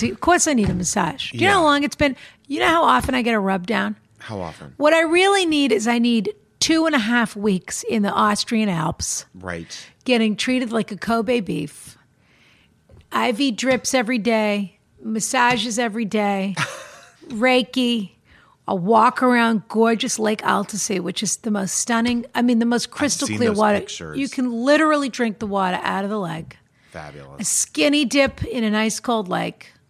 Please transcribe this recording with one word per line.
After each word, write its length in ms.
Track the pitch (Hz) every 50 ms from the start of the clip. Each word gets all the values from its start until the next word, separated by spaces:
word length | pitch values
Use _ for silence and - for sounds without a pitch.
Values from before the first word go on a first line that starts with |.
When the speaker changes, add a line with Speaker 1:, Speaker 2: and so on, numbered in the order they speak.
Speaker 1:
to, 100 | 226 240
of 100 | - -
course 280 | - 320 359 339 - 320
I 60 | 285
need 140 | 233 202 190
a 60 | 185
massage. 560 | 180 180 - - 208 175 165 - - - -
Do 80 | - -
you 60 | 339
know 60 | 381
how 60 | 403 381
Speaker 2:
Yeah. 40 | 320
Speaker 1:
long 200 | 302 285 285 285
it's 100 | 294 -
been? 220 | - 302 285 247 - - - - _ _ -
You 100 | 277 320
know 80 | -
how 160 | 359 320 339
often 320 | 311 247 254 247 - - 262
I 80 | 254
get 120 | 233 240 226
a 40 | 214
rub 260 | 190 196 190 190 180 180
down? 260 | 214 202 196 208 214 - _ _ _ -
Speaker 2:
How 220 | - - 110 98
often? 340 | 90 82 76 - 80 71 65
Speaker 1:
What 160 | - 285 302
I 100 | 320 320
really 440 | 330 311 330 349 381 392 403 392 370
need 240 | 320 311 294 277 269
is 160 | - - 214
I 120 | 233 240 240
need 340 | 233 240 233 226 190 294 - _ _ _ _ -
two 280 | - - 330 320 320
and 80 | 320 302
a 20 | 262
half 380 | 202 220 240 240 226 - -
weeks 480 | 208 196 220 190 180 - - - - -
in 180 | 480 240 226
the 80 | 202 202
Austrian 560 | - - 220 208 208 - - - 240 220 220 202
Alps. 560 | 175 160 160 160 156 - - - - - - _ -
Speaker 2:
Right. 500 | 92 92 92 87 85 85 - - - - - _ _ -
Speaker 1:
Getting 300 | - 247 226 226 214 208
treated 380 | - - 254 254 254 254 220
like 180 | 233 226 202 -
a 60 | 214
Kobe 420 | 175 - 202 233 226 220 202 247 240
beef. 580 | 185 - - - - - - - - - - _ _ _ _ _ _ _ _ _ _ _ _ _ _ _ _ _ _ _ - - - -
I 180 | - - 220 254
V 200 | 226 202 285 269
drips 420 | 214 - 240 262 262 - - - -
every 240 | 254 233 202 254 240
day. 600 | 185 240 226 220 214 208 202 202 202 175 _ _ _ _ _ -
Massages 760 | - 220 220 220 - - - 254 240 240 254 226 208 247 208 233
every 260 | 247 226 196 233 233
day. 520 | 185 220 214 208 202 202 196 190 202 180
Speaker 2:
<laughs> 720 | 156 151 - - - - - - - - - _ _ - -
Speaker 1:
Reiki. 840 | 254 208 240 254 254 254 254 - - 262 247 240 240 226 196 180 _ _ _ _ _ - _ _ _ _ _ -
A 60 | 202
walk 460 | 185 170 196 226 220 220 247 247 -
around 460 | 262 247 247 240 233 226 226 202 -
gorgeous 500 | - - 214 226 226 233 208 262 240 - -
Lake 220 | 214 214 214 202
Altasee, 580 | - - 202 196 202 - - 185 - - 208 180
which 240 | 175 185 185 - 214
is 140 | 185 - -
the 120 | - 220
most 220 | 208 202 196 185 -
stunning, 500 | - - - 233 226 233 240 240 240 233 - -
I 60 | 247
mean, 180 | 240 247 247 226
the 60 | 233
most 200 | 233 240 233 -
Speaker 2:
I've 40 | -
Speaker 1:
crystal 340 | - - 294 277 - - -
Speaker 2:
seen 120 | - 214 214
Speaker 1:
clear 100 | 240 220
Speaker 2:
those 100 | 208 202
Speaker 1:
water. 220 | 214 214 - -
Speaker 2:
pictures. 360 | 370 - - - 170 156 -
Speaker 1:
You 120 | 277 277 -
can 240 | - - 254 254
literally 560 | 233 226 240 269 294 311 320 311 302 294 285 262
drink 320 | - - 240 226 202 -
the 60 | 226 202
water 320 | 202 196 190 185 180 -
out 220 | - - 185 190 196
of 60 | 196
the 100 | 214 214
leg. 360 | 190 165 160 160 160 127 - - _ _ _ _ _ _
Speaker 2:
Fabulous. 480 | - 82 76 73 - - - - - -
Speaker 1:
A 40 | 202
skinny 600 | - - - - - - 302 302 294 285 294 302
dip 400 | 220 - 285 277 269 - - -
in 180 | - - 254
an 140 | 226 214 208
ice 240 | 214 220 220 208 -
cold 260 | - - 233 220 208 180
lake 440 | 180 170 170 175 - - - - _ _ _ _